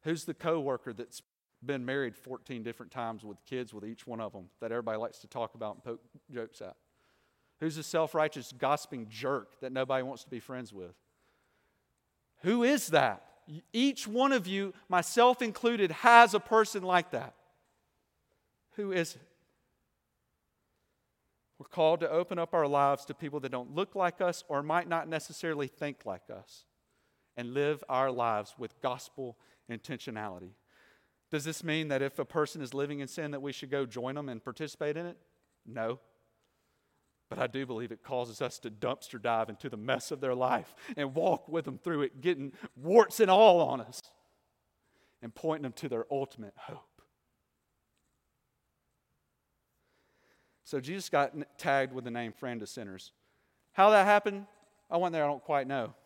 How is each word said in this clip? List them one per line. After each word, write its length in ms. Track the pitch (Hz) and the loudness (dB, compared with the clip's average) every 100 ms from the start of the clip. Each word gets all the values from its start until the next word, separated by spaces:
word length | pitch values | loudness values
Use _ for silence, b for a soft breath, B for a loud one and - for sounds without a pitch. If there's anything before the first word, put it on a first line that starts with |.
Who's 200 | 156 160 | -4 -4
the 100 | - | -6
coworker 600 | 156 170 165 139 127 - | -4 -2 0 0 -4 -6
that's 260 | 110 120 - _ _ _ _ | -10 -12 -14 _ _ _ _
been 200 | 123 139 | -6 -4
married 320 | 123 135 131 104 | -2 -2 -4 -6
fourteen 460 | - 127 - 123 | -14 -14 -10 -10
different 300 | 113 117 98 | -10 -12 -14
times 320 | 135 117 110 | -8 -8 -8
with 200 | 107 101 | -14 -18
kids 300 | _ 127 120 | _ -8 -8
with 100 | 110 | -10
each 220 | 104 113 - | -14 -14 -12
one 140 | 113 | -8
of 120 | 107 | -8
them 160 | 101 90 _ | -10 -20 _
that 120 | 117 | -6
everybody 240 | 117 113 110 | -4 -4 -4
likes 220 | 113 - | -6 -10
to 80 | - | -14
talk 280 | - 113 | -6 -6
about 200 | 117 107 | -6 -10
and 100 | 101 | -10
poke 160 | - 117 _ - _ | -12 -12 _ -20 _
jokes 320 | 123 113 - | -12 -12 -12
at? 140 | 95 - _ _ _ _ _ _ _ _ | -18 -18 _ _ _ _ _ _ _ _
Who's 160 | 160 156 | -6 -6
a 60 | |
self-righteous, 720 | 151 165 160 160 151 147 120 127 | -4 -2 0 0 0 -2 -14 -4
gossiping 500 | 135 147 - 131 107 | 0 0 -2 -12 -12
jerk 500 | 107 131 135 101 _ | -8 -4 -4 -6 _
that 120 | 131 | -8
nobody 300 | 131 131 131 | -4 -2 -2
wants 220 | 131 127 | -2 -10
to 60 | - | -12
be 100 | 123 | -14
friends 320 | - 127 117 | -12 -12 -12
with? 220 | 101 90 90 _ _ _ _ _ _ _ _ _ _ _ _ _ _ | -14 -16 -18 _ _ _ _ _ _ _ _ _ _ _ _ _ _
Who 200 | 175 240 | 0 2
is 260 | 233 285 - | 4 2 4
that? 360 | 156 131 95 - _ - 151 _ | 4 4 0 -12 _ -18 -18 _
Each 340 | 226 277 269 214 | 0 0 0 -4
one 260 | 220 269 | 0 2
of 140 | 262 180 | 2 0
you, 280 | 196 196 - B | -4 -4 -8 B
myself 540 | 180 165 - 240 247 | 0 2 6 6 6
included, 480 | 233 - 233 233 190 | -2 0 0 2 0
has 440 | 156 254 233 233 | 4 10 12 12
a 60 | 202 | 6
person 420 | - 220 214 202 | 4 4 4 0
like 280 | 185 180 170 | 2 2 2
that. 240 | 120 - - _ _ _ _ _ _ _ _ _ _ _ _ _ - | -6 -8 -16 _ _ _ _ _ _ _ _ _ _ _ _ _ -8
Who 160 | 202 | -2
is 240 | 185 165 - | -2 -2 -6
it? 60 | - _ _ _ _ _ _ _ _ _ _ _ _ _ _ _ _ _ _ _ _ _ _ _ | -20 _ _ _ _ _ _ _ _ _ _ _ _ _ _ _ _ _ _ _ _ _ _ _
We're 80 | 151 | -12
called 320 | - 160 165 | 2 4 4
to 100 | 160 | 2
open 280 | 156 180 170 | 0 -2 -4
up 160 | 170 | -2
our 140 | 170 147 | 0 2
lives 360 | 143 139 139 - | 4 4 2 -4
to 80 | |
people 260 | 143 156 147 | -12 -8 -8
that 100 | 131 | -6
don't 240 | 127 123 | -8 -6
look 220 | 147 196 196 | -6 -6 0
like 240 | 180 - | -2 0
us 240 | 180 165 - | -2 -2 -4
or 160 | 143 | -4
might 260 | 151 165 175 | 0 0 0
not 200 | 165 160 | -4 -4
necessarily 580 | 160 - - 170 151 135 | -6 -8 -8 -6 -4 -6
think 360 | _ 147 135 | _ -8 -8
like 260 | 110 92 _ | -10 -10 _
us 340 | 98 - - _ _ _ _ _ _ _ - | -18 -18 -20 _ _ _ _ _ _ _ -12
and 160 | 120 | -6
live 300 | 131 143 151 - | 0 0 -2 -2
our 240 | 127 135 | 0 0
lives 420 | 123 120 107 104 - | 0 0 0 -4 -10
with 240 | 107 _ | -12 _
gospel 560 | 135 123 - - 127 117 b b _ | -4 -4 -10 -12 -12 -12 b b _
intentionality. 840 | 117 - 127 - 110 107 90 90 98 _ b b b b b _ | -14 -10 -12 -10 -8 -10 -10 -16 -20 _ b b b b b _
Does 120 | 156 | -6
this 200 | 143 156 | -4 -8
mean 240 | 170 156 156 | -4 -2 0
that 120 | 135 | -2
if 200 | 135 - | -2 -4
a 40 | |
person 380 | 143 160 151 165 | -4 -2 -2 -4
is 120 | 131 | -8
living 260 | 135 143 143 | -4 -4 -6
in 80 | 135 | -8
sin 240 | - 151 | -8 -8
that 100 | 143 | -6
we 100 | 139 | -8
should 180 | 131 135 | -10 -6
go 160 | 139 131 | -4 -4
join 280 | 120 123 | -6 -6
them 140 | 143 143 | -6 -8
and 160 | 113 | -10
participate 520 | - 117 156 - 151 151 | -12 -10 -10 -6 -4 -4
in 100 | 175 | -8
it? 100 | 175 _ _ _ _ - | -12 _ _ _ _ -14
No. 320 | 113 113 123 _ _ _ _ _ _ _ _ _ _ _ _ _ | -6 -4 -6 _ _ _ _ _ _ _ _ _ _ _ _ _
But 120 | 113 | -6
I 80 | 127 | -4
do 180 | 127 131 | -4 -6
believe 260 | 113 120 | -6 -8
it 100 | 113 | -12
causes 360 | - 127 123 107 | -6 -6 -4 -6
us 180 | 123 - | -8 -6
to 100 | 117 | -14
dumpster 500 | 107 120 135 - 123 | -6 -4 -4 -8 -6
dive 280 | 113 117 110 | 0 0 0
into 200 | 104 139 | -6 -10
the 80 | 110 | -10
mess 360 | 110 127 - | -4 -4 -4
of 80 | 143 | -4
their 140 | 131 | -2
life 400 | 123 127 226 - - B 240 | 0 2 0 -2 -18 B -6
and 180 | 143 | -4
walk 340 | 135 180 151 - | 0 0 0 -2
with 160 | 165 | -4
them 140 | 151 135 | -4 -8
through 240 | - 156 | -4 -2
it, 180 | 139 135 | -2 0
getting 320 | 165 165 139 - B - | -2 0 -4 -10 B -10
warts 440 | 147 220 208 - | 6 8 8 6
and 100 | 208 | 6
all 300 | 190 220 175 | 10 10 10
on 200 | 151 127 | 6 0
us 200 | 113 127 - _ _ _ _ _ _ _ _ _ _ _ | -6 -14 -18 _ _ _ _ _ _ _ _ _ _ _
and 140 | 120 | -16
pointing 300 | - 156 156 | -6 -4 -2
them 80 | 139 | -4
to 160 | 110 143 | -8 -4
their 180 | 120 113 | -4 -2
ultimate 440 | 139 147 - 104 - | -4 -4 -8 -16 -16
hope. 280 | - - _ _ _ _ _ _ _ _ _ _ _ _ _ _ _ _ _ _ _ _ _ _ _ _ _ _ _ _ _ _ _ _ _ _ _ _ _ _ | -16 -16 _ _ _ _ _ _ _ _ _ _ _ _ _ _ _ _ _ _ _ _ _ _ _ _ _ _ _ _ _ _ _ _ _ _ _ _ _ _
So 160 | - 143 | -8 -6
Jesus 280 | 127 190 - | -6 -8 0
got 260 | 151 139 | 2 2
n-, 120 | 151 147 - | -2 -12 -6
tagged 380 | 151 139 131 | 0 2 0
with 100 | 127 | -4
the 60 | 123 | -8
name 220 | 120 117 | -6 -8
friend 280 | 107 131 120 | -8 -8 -8
to 60 | 104 | -8
sinners. 460 | - 104 92 - _ _ _ _ _ _ | -12 -12 -12 -16 _ _ _ _ _ _
How 180 | - 196 | 6 8
that 160 | 214 196 | 10 8
happened, 400 | 208 208 196 202 _ _ _ _ | 6 4 -6 -12 _ _ _ _
I 80 | 170 | -2
went 160 | 180 | 0
there, 100 | 165 | 0
I 20 | 147 | 0
don't 160 | 143 | -2
quite 240 | - 147 131 | 0 0 2
know. 280 | 139 110 - | -2 -4 -8